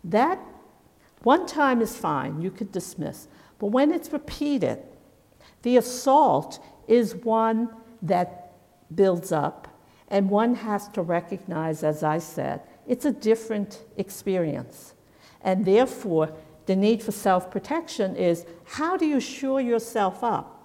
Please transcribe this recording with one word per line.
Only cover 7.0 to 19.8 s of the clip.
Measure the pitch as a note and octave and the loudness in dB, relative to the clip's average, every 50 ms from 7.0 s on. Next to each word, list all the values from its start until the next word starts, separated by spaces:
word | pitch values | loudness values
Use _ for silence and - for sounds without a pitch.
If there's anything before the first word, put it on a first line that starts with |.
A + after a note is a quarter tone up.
| A#3 G3+ - | 4 2 -4
one | - - A3+ A3 A3+ A3+ A3+ A3+ A3 A#3 A3+ - - - - - - | -4 -2 0 2 2 2 2 2 0 -2 -4 -6 -14 -20 -20 -16 -10
that | - D#3 F#3+ F3 F3+ F3 - - - - - _ _ _ _ _ _ _ D#3+ | -2 0 2 2 2 -2 -6 -16 -20 -20 -20 _ _ _ _ _ _ _ 2
builds | F3 G3 F#3+ F3+ E3+ D#3 - | 4 4 4 4 2 -2 -2
up, | E3+ D3+ C#3+ D3+ - - - - - _ _ _ _ _ _ _ | 0 0 0 -2 -4 -8 -20 -20 -20 _ _ _ _ _ _ _
and | - G3+ G3 F#3+ | 0 2 2 4
one | G3+ G3+ A3+ A#3+ A#3+ | 2 4 4 2 0
has | G#3 G#3+ A3 G#3 G3+ G3+ - | 0 -2 -4 -4 -4 -6 -6
to | - G3+ | -6 -6
recognize, | F3 E3 E3+ F3 E3+ - G3 F3+ - - F3 D#3 D#3+ D#3+ D#3 D#3 | -2 0 0 -2 -2 -4 -10 -10 -8 -6 -6 -4 -2 -2 -4 0
as | D#3+ D#3 D3+ D3+ | 0 -2 0 0
I | E3 D3+ D3+ E3 | 0 0 0 -2
said, | E3 - - F3 D#3 C3+ - D3+ - - - - _ | -4 -6 -8 -6 -4 -4 -6 -8 -10 -18 -20 -20 _
it's | - B3 B3 - | -4 -4 0 0
a | D4 | -2
different | - - - G#3+ A3 A3 A3 - A3 G#3 G3+ - - - - - - | -2 0 2 2 2 2 0 -6 -4 -4 -4 -6 -10 -20 -20 -16 -8
experience. | - G3 - - - - G3+ F#3 F#3 E3+ D#3 C#3+ C#3 B2 - - - - - - _ _ _ _ _ - - - _ | -8 -8 -8 -10 -8 -4 -2 0 0 0 -2 -4 -6 -10 -14 -18 -20 -20 -20 -20 _ _ _ _ _ -20 -20 -20 _
And | - F#3+ F#3+ F#3+ G#3+ | -2 0 0 2 4
therefore, | F#3+ G3 A3+ C4 B3+ A#3 - - G3+ E3 D#3+ D#3 D#3 D#3 - - - - - _ | 4 6 6 4 2 -2 -8 -4 0 2 2 2 0 -4 -16 -20 -20 -20 -10 _
the | - F#3+ | 0 0
need | F#3+ G3+ G#3+ A#3 A3 | 2 4 4 2 2
for | A3+ - | -2 -8
self-protection | G3+ - - G3+ F#3 F3+ F3+ - - F#3 - - D4 E4+ E4 - - - G3+ F#3+ - | -8 -2 2 2 2 2 0 -4 -8 -10 -6 -4 -4 -4 -4 -6 -4 -4 -4 -4 -2
is, | - F#3 F3 E3+ E3+ - - - - - | 0 2 2 2 0 -4 -16 -20 -20 -20
how | - - - D4+ E4 F#4 F#4 | -14 -8 -4 -2 -2 0 0
do | E4+ | 0
you | D4+ D4 C4 | 2 0 0
shore | - - - - C#4 C4+ C4+ C4+ | -2 -4 -8 -6 -4 -2 0 0
yourself | C4 A#3+ A#3 A3 | 0 0 0 -2